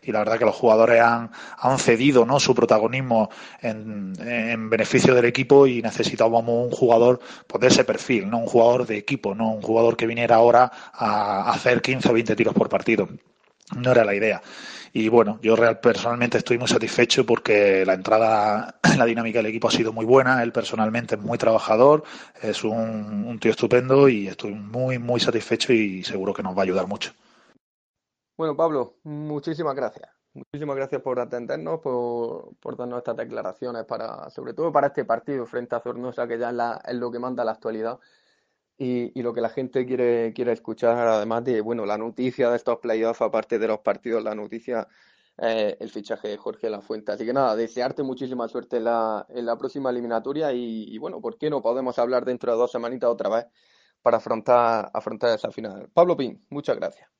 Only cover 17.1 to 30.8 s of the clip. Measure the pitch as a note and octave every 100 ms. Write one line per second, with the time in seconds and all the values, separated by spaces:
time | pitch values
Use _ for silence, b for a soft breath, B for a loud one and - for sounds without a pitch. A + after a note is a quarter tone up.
17.1 | - A#2 A2+ - G#2 G2+ F#2+ F#2+ F#2+ F#2+
18.1 | A2 A2 A2 G#2+ G#2+ - - - D3 A#2
19.1 | A#2 A2+ A2+ A2 A2 A2+ A2 A2 A2+ A2
20.1 | C3 B2+ B2+ A#2 A#2 A2 A2+ A2 A#2 A#2
21.1 | G#2+ G#2+ A#2+ A2+ A2 - A2 C3+ D3+ B
22.1 | B B - A2 G#2 A2 A2+ A2+ A2 G#2+
23.1 | G#2 A2+ A#2 A2+ G#2+ A2 B2 B2+ C3+ C#3
24.1 | A2+ F#2+ F#2 G#2+ G#2+ G2+ A#2 C3 B2+ A#2+
25.1 | A#2+ B2+ A2+ - A2+ - A#2 G#2+ F#2 F2+
26.1 | G#2 F#2+ G2 F#2+ F#2 F#2+ F#2 F2+ G2 -
27.1 | _ b b b _ _ _ _ _ _
28.1 | _ _ - D#3+ C#3+ E3 D3 A#2+ _ D3+
29.1 | D3 D3+ D3+ - C#3+ D#3 C3+ A#2 - -
30.1 | _ _ C3+ C3+ C#3+ D3 C3+